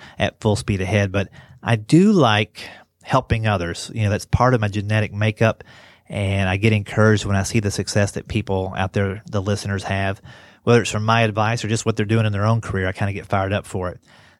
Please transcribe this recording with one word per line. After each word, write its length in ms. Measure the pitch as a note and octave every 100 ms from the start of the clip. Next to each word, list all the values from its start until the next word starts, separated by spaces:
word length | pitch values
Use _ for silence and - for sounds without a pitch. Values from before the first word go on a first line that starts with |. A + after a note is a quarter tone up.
| - -
at 220 | G#2 -
full 160 | A2 G2+
speed 240 | - G2
ahead. 320 | F2+ G#2 G2+
But 180 | G2 F#2+ - - -
I 140 | - A2+
do 380 | G#2 D#3 G3+
like 480 | G3 B2 G#2+ A2 - - - _ _
helping 420 | - C3 - A2+ A2
others. 460 | G2 E2+ E2+ -
You 100 | A#2
know, 60 | G#2
that's 160 | G2+ -
part 280 | - B2
of 80 | B2
my 80 | G#2+
genetic 440 | G#2 G2+ G#2+ A2
makeup. 520 | G2+ G#2+ - A2 - - - - _ -
And 400 | G#2+ G2 G2 F#2+
I 80 | F#2+
get 160 | A2
encouraged 540 | G#2+ G2+ - G#2+ G#2 G2+
when 100 | G2
I 80 |
see 160 | F#2+ A#2
the 120 | G2+
success 400 | - F#2+ G#2+ G2+
that 180 | B2 -
people 440 | A2 G2+ F#2+ F#2+ -
out 160 | F#2+
there, 280 | G#2 G2 G2+ -
the 120 | G#2
listeners, 420 | F#2+ G2+ G2+ G2
have, 380 | - G2 G2 G2+ - - - _
whether 180 | - A#2
it's 100 | F#2+
from 120 | A2
my 180 | A2 A2+
advice 420 | A2+ G#2 G#2+ A#2
or 40 | G#2
just 180 | A2+ -
what 120 | A2
they're 80 | G#2
doing 200 | A2+ G#2+
in 60 |
their 140 | G2+ G#2+
own 160 | A#2
career. 260 | - F#2+ F#2
I 60 |
kinda 200 | F#2+ G2+
get 120 | G2 -
fired 260 | G2+ G2
up 140 | G2+ -
for 240 | G2+ F2+
it. 100 | - _ _ _